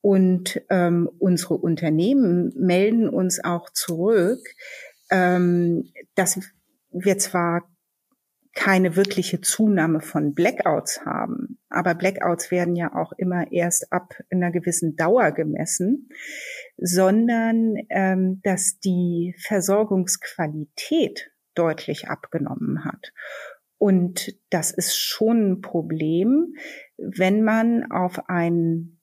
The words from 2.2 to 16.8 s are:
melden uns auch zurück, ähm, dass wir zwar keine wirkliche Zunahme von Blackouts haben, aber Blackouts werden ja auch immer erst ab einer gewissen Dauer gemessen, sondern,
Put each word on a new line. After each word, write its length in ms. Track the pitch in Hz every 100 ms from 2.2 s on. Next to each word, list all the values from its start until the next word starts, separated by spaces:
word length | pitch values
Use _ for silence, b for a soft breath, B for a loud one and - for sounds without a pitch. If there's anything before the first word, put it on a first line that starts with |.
| 220 175 175 -
melden 520 | 180 175 208 226 220
uns 340 | - 185 170
auch 280 | - 175 -
zurück, 720 | - - 165 190 226 175 254 - B B B B B _
ähm, 800 | 190 180 180 180 175 175 170 - - - -
dass 240 | 180 190 - _ _ _ _
wir 280 | 175 190 190
zwar 520 | - 185 170 170 - _ _ _ _ _ _ _ _ -
keine 380 | - 190 185
wirkliche 460 | 165 196 - 175 175
Zunahme 600 | - - 220 196 160 156
von 320 | - 151 151
Blackouts 720 | 143 175 - - 156 - -
haben, 540 | - - - - - - _
aber 260 | - 180 170
Blackouts 560 | 180 196 185 170 -
werden 240 | 180 175 175
ja 180 | 170
auch 160 | 175 165 -
immer 320 | 185 175 165
erst 420 | 175 175 - -
ab 220 | 180 - - -
einer 220 | 185 175
gewissen 420 | 175 170 170 165
Dauer 380 | 151 165 240 185
gemessen, 760 | 151 160 - 165 - 185 285 - B B B B B B
sondern, 1000 | -